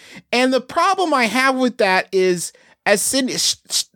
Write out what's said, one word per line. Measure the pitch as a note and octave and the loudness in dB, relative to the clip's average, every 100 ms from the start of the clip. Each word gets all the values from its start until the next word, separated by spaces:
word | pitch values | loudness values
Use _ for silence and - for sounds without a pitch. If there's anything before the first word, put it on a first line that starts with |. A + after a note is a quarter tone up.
| - - - | -20 -20 -4
And | A#3 C4 | 0 2
the | C4 | 0
problem | B3+ E4+ F4+ F#4+ F4 | -2 0 0 0 0
I | C#4 | 0
have | A3+ A#3 C4 C4 | 0 0 0 0
with | B3+ A#3 | -2 0
that | G3+ F#3 - | 2 2 0
is, | F#3+ F#3 F3 - - _ _ | 0 0 0 -6 -14 _ _
as | - G#3 | 0 0
Sydney, | - C4 B3+ | 0 -2 -2
s-, | E3+ - - - | -2 -4 -4 -6
s-, | - - | -6 -6